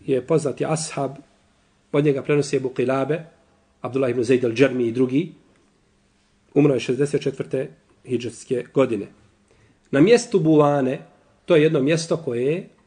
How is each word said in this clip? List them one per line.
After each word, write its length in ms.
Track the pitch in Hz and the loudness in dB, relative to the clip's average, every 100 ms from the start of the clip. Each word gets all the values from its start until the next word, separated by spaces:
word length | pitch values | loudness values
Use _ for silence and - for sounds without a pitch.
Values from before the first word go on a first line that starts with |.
| - | -4
je 220 | 131 - | -4 0
poznati 380 | 160 139 120 143 | -2 -2 -4 -4
ashab, 460 | 160 - - 135 143 - _ _ _ _ _ _ | -4 -6 -6 -8 -8 -20 _ _ _ _ _ _
od 140 | 147 147 | 0 2
njega 160 | 135 | 0
prenosi 360 | 127 147 139 139 | 0 -2 0 -2
Ebu 120 | 131 | -2
Kilabe, 540 | 127 123 135 135 165 165 _ _ _ _ _ | -2 -2 -2 -2 -4 -8 _ _ _ _ _
Abdullah 280 | 123 131 131 | -8 -2 -2
ibn 140 | 120 | -2
Zaid 200 | 113 127 | 2 2
al-Džermi 440 | 120 113 135 127 117 | 2 2 2 2 -2
i 40 | |
drugi, 400 | 117 127 135 170 - _ _ _ _ _ _ _ _ _ _ _ | 0 0 -2 -4 -10 _ _ _ _ _ _ _ _ _ _ _
umro 200 | 147 147 | 2 2
je 60 | 127 | 2
šezdeset 420 | - 127 143 143 | -2 -2 -2 -2
četvrte 480 | 143 - - 131 135 - _ _ - | -4 -6 -6 -6 -8 -12 _ _ -8
hidžetske 600 | 123 117 - - 123 - | -6 -6 -12 -6 -6 -4
godine. 340 | - 127 107 98 - _ _ _ _ _ _ _ | -2 0 -2 -8 -16 _ _ _ _ _ _ _
Na 100 | 139 | 4
mjestu 380 | 170 233 233 196 | 6 6 4 0
Buvane, 600 | 160 151 147 143 131 139 - _ _ _ - | 4 4 4 2 -2 -4 -10 _ _ _ 0
to 100 | 170 | 4
je 80 | |
jedno 180 | 151 156 | 4 2
mjesto 360 | 135 165 - 160 | 0 0 -2 -4
koje 280 | - 120 131 | -4 -4 -2
je, 220 | 170 196 _ | -4 -8 _